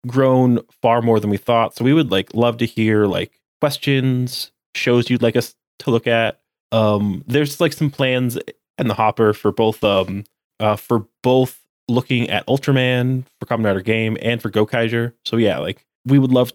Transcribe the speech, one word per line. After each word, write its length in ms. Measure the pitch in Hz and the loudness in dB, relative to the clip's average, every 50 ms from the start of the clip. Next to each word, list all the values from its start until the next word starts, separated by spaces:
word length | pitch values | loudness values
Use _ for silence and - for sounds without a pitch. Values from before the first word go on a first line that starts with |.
| _ 123 | _ -6
grown 520 | 117 135 135 131 131 127 127 127 120 117 - _ _ _ | -4 0 2 2 4 4 4 2 2 0 -2 _ _ _
far 200 | - 120 117 120 | 0 2 2 2
more 180 | 113 117 113 110 | 2 2 2 2
than 100 | 101 104 | 2 0
we 80 | 101 98 | -2 -2
thought. 380 | - - 120 117 113 - - | -2 0 0 2 0 0 -4
So 80 | - 117 | -2 0
we 100 | 131 143 | 2 2
would, 180 | 160 156 123 | 2 2 2
like, 220 | 95 98 95 _ - | 0 -2 -2 _ -2
love 240 | 110 120 120 113 117 | 0 0 0 0 -2
to 80 | 120 | -4
hear, 400 | 113 - - 110 110 110 107 107 | -4 -2 -2 0 2 2 2 2
like, 340 | 101 87 80 90 - _ _ _ _ _ _ | 2 0 -2 -6 -8 _ _ _ _ _ _
questions, 920 | - 147 139 - - - 139 135 127 131 127 123 123 123 - - - - _ _ _ _ _ | -2 -2 -2 -2 -2 0 0 0 0 0 -2 -2 -4 -6 -6 -10 -12 -14 _ _ _ _ _
shows 340 | - - 127 123 120 117 - | -4 0 2 2 2 2 0
you'd 120 | 123 120 | 0 0
like 140 | 117 117 110 | 0 2 0
us 200 | 123 117 - _ _ _ _ _ _ | 0 -4 -4 _ _ _ _ _ _
to 120 | - - | -4 -2
look 160 | 117 113 - 123 | -2 0 0 0
at. 320 | 117 113 113 107 - _ _ _ _ _ _ _ | 0 0 0 -2 -4 _ _ _ _ _ _ _
Um, 520 | - 113 110 107 104 104 104 104 95 90 - - | 0 0 2 2 2 0 0 -2 -4 -6 -6 -2
there's, 320 | 120 143 151 143 143 - | -2 0 0 -2 -2 -2
like, 140 | 175 151 139 | -2 -2 -2
some 180 | - 160 143 | -2 -4 -4
plans 460 | 139 - 135 131 127 127 127 123 117 - - - - _ _ _ _ - | -2 -2 -2 0 0 0 -2 -2 -4 -6 -10 -12 -18 _ _ _ _ -4
in 100 | 127 117 | -2 -2
the 60 | 101 | 0
hopper 400 | - 110 107 104 - 113 107 104 | 0 0 0 2 2 2 2 2
for 180 | - - 104 | 2 -2 -2
both, 320 | 98 - 113 110 110 - - | 0 2 0 0 0 0 0
um, 400 | 104 98 95 95 90 95 98 104 _ _ _ _ _ _ _ | 2 2 2 0 -2 -6 -10 -12 _ _ _ _ _ _ _
uh, 160 | 110 107 104 | -2 -2 -2
for 320 | 101 - - 120 117 110 _ _ _ - | -2 -2 -2 -2 -2 -2 _ _ _ 0
both 360 | 127 127 131 131 123 - - _ _ _ _ _ - | 2 4 4 2 0 -4 -16 _ _ _ _ _ -2
looking 400 | 120 123 131 _ 131 120 117 - | -2 -2 -2 _ -2 -2 -2 -2
at 160 | 98 95 - - | -4 -6 -2 -2
Ultraman 760 | 131 139 - - 139 131 127 127 127 123 123 127 131 127 127 _ _ _ | -2 -2 0 0 0 2 2 0 0 0 0 -2 -2 -4 -6 _ _ _
for 60 | 127 | -6
Kamen 200 | - 123 113 110 | -4 -4 -2 0
Rider 160 | 104 98 95 | 0 0 -2
game 360 | 90 107 110 113 113 110 110 - | -2 -2 -2 0 0 -2 -4 -4
and 200 | - 113 120 113 | -2 -4 -4 -2
for 80 | - 113 | -4 -4
Gokaiger. 640 | - 110 107 104 - 117 117 113 117 117 117 123 - _ _ | 0 0 0 0 0 -2 -2 0 -2 -2 -4 -4 -8 _ _
So 120 | - - 117 | -4 -2 0
yeah, 200 | 113 101 - 64 | 2 2 0 -2
like, 280 | 76 87 98 _ _ _ _ _ _ | -4 -8 -8 _ _ _ _ _ _
we 140 | 123 135 143 | 2 4 4
would 120 | 131 127 | 4 4
love 220 | 127 123 123 120 - | 2 2 2 0 -4